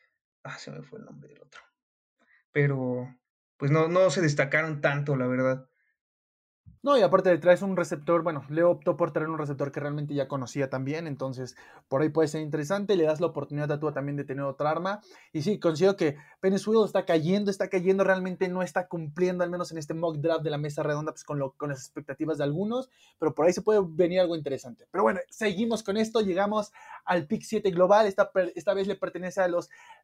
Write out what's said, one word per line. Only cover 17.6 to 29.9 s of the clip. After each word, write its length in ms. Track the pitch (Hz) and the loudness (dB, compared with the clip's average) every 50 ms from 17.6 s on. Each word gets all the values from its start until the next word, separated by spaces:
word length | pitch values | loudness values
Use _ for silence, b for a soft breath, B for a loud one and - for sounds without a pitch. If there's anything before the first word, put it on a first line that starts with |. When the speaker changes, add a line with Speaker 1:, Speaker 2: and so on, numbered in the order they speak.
| 196 185 | -2 -2
Speaker 2:
cayendo, 360 | 196 185 170 190 190 196 190 | -2 0 2 2 4 4 4
realmente 440 | 190 190 185 185 190 180 - 190 180 | 4 2 2 0 -4 -4 -2 -2 -2
no 140 | 180 185 | 0 -2
está 240 | 180 180 - - - | -4 -2 -2 -4 -4
cumpliendo, 560 | - 180 170 160 147 147 - 180 180 180 175 | -4 -6 -8 -8 -8 -2 0 0 0 2 0
al 80 | 175 175 | -2 -2
menos 220 | 175 180 175 165 | -2 -4 -6 -6
en 60 | 165 160 | -8 -8
este 140 | 151 151 | -8 -6
mock 260 | 165 165 170 165 156 147 | -4 -4 -2 -2 -2 -2
draft 260 | 147 165 160 156 151 | 0 0 0 0 0
de 60 | 160 | -2
la 80 | 147 147 | -4 -4
mesa 260 | 151 151 147 160 151 | -4 -4 -4 -4 -2
redonda, 260 | 151 147 151 156 156 | -2 -2 -2 -4 -6
pues 140 | 156 - - | -8 -10 -8
con 160 | - 147 143 | -6 -4 -4
lo, 120 | 139 135 | -4 -6
con 180 | - - 147 147 | -6 -8 -8 -6
las 100 | 139 127 | -6 -8
expectativas 580 | - - _ 151 143 - 135 - 156 156 156 143 | -12 -14 _ -12 -12 -10 -8 -6 -4 -4 -2 -2
de 60 | 143 | -2
algunos, 460 | 143 147 175 202 214 240 254 254 b b b b b b _ | -2 -2 -2 -2 -2 -4 -4 -6 b b b b b b _
pero 160 | 160 151 - | -2 -2 0
por 120 | - 156 | 2 4
ahí 60 | 180 | 4
se 100 | 180 - | 2 2
puede 180 | - 214 214 208 190 | 2 2 2 2 2
venir 360 | 165 160 165 180 170 180 185 | 2 2 2 2 2 4 2
algo 160 | 180 165 170 | 2 2 0
interesante. 500 | 160 143 139 135 - - 123 113 - _ _ | -4 -4 -6 -6 -6 -8 -12 -18 -18 _ _
Pero 100 | - 185 | 0 2
bueno, 160 | 214 220 196 180 - - | 2 2 2 0 -4 -10
seguimos 520 | - - 220 208 180 185 233 226 233 220 | -8 -4 -2 -2 -2 -2 -2 -2 -2 -2
con 140 | - 196 196 | -4 -2 -2
esto, 240 | 220 220 220 - 226 | -2 -2 0 0 0
llegamos 500 | 214 190 170 185 202 208 214 214 208 - B B B B B B - | 0 0 0 0 0 0 0 -2 -4 -6 B B B B B B -2
al 220 | - 180 175 - | 0 0 0 0
pick 160 | - 220 220 | -2 -4 -6
siete 280 | - - 220 208 208 190 | -4 -4 -4 -2 0 0
global, 360 | 170 180 185 180 202 214 226 | 2 4 6 6 8 6 6
esta 240 | 196 196 - 196 - | 4 2 2 0 2
per-, 220 | - 190 180 175 - | 2 0 0 0 -4
esta 180 | 175 - 202 | -4 -2 -2
vez 140 | 190 196 196 | 0 0 0
le 80 | 202 190 | -2 -4
pertenece 460 | - 190 180 - 175 180 180 - 196 | -4 -6 -8 -8 -8 -8 -6 -2 0
a 80 | 185 180 | 0 0
los 200 | 170 170 156 B B B B B | 0 -2 -4 B B B B B